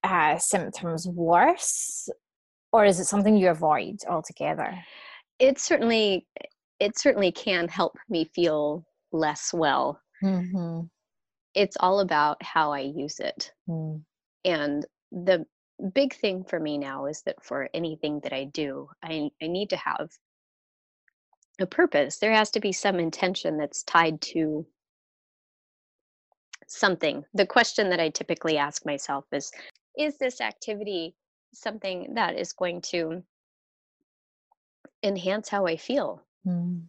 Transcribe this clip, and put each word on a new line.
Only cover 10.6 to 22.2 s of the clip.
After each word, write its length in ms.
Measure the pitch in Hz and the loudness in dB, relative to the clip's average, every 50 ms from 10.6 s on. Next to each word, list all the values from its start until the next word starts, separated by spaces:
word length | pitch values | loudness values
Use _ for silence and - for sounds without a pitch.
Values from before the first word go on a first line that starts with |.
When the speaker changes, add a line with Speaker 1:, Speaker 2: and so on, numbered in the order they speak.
| 175 170 165 165 170 165 _ _ _ _ _ _ _ _ _ _ _ _ _ | -4 -4 -6 -6 -8 -10 _ _ _ _ _ _ _ _ _ _ _ _ _
Speaker 2:
It's 240 | 196 208 190 - - | 0 0 0 0 0
all 180 | - 185 190 202 | 2 4 4 4
about 420 | 196 180 170 151 147 151 151 - - | 2 2 4 4 4 4 2 -2 -6
how 280 | - - 165 156 151 147 | -2 0 0 2 2 0
I 60 | 143 | -4
use 380 | 135 139 147 156 139 151 - - | -4 -6 -6 -6 -8 -8 -8 -6
it. 340 | - - - - - - _ _ _ - | -6 -6 -6 -6 -12 -14 _ _ _ -6
Speaker 1:
Mm. 340 | 165 160 160 156 156 156 151 _ _ _ _ _ _ _ _ | -6 -4 -4 -6 -8 -10 -12 _ _ _ _ _ _ _ _
Speaker 2:
And 420 | 180 175 156 147 147 143 147 151 - _ _ _ _ | 0 0 0 0 -2 -2 -2 -4 -8 _ _ _ _
the 340 | - 185 175 185 185 170 160 _ _ _ _ _ _ _ - 196 185 | -12 -6 2 2 2 2 2 _ _ _ _ _ _ _ -8 -2 2
big 200 | 269 277 269 - | 2 2 2 0
thing 300 | - - 214 190 185 185 | -2 -2 -2 -2 -2 -6
for 160 | - - 165 | -6 -4 -4
me 180 | 160 151 147 143 | -2 -2 -4 -4
now 280 | 143 139 135 135 139 | -4 -6 -6 -6 -6
is 160 | 139 151 - - | -6 -8 -6 -6
that 200 | - - - _ | -8 -8 -8 _
for 260 | - - 139 135 - - | -8 -6 -6 -6 -6 -6
anything 460 | 160 170 165 156 156 - 151 147 147 - | -6 -6 -6 -6 -6 -6 -6 -6 -4 -6
that 100 | - 139 | -6 -6
I 120 | 131 139 | -6 -8
do, 440 | 139 147 - 156 143 135 139 139 143 - _ - | -8 -6 -6 -6 -4 -6 -8 -12 -14 -18 _ -12
I, 280 | 170 160 160 151 147 _ _ 160 | -8 -6 -4 -4 -6 _ _ -8
I 60 | 160 | -4
need 200 | 170 185 208 208 | -4 -4 -2 -2
to 60 | - | -4
have 340 | 165 - - 151 - - 165 _ _ _ _ _ _ _ _ _ _ _ _ _ _ _ _ _ _ _ _ _ _ _ _ _ _ _ _ _ _ | -4 -4 -4 -4 -4 -6 -10 _ _ _ _ _ _ _ _ _ _ _ _ _ _ _ _ _ _ _ _ _ _ _ _ _ _ _ _ _ _
a 60 | 190 | -4
purpose. 520 | 185 - - 349 - - 147 143 139 165 | -4 2 2 2 4 4 2 0 0 -2
There 140 | - | -2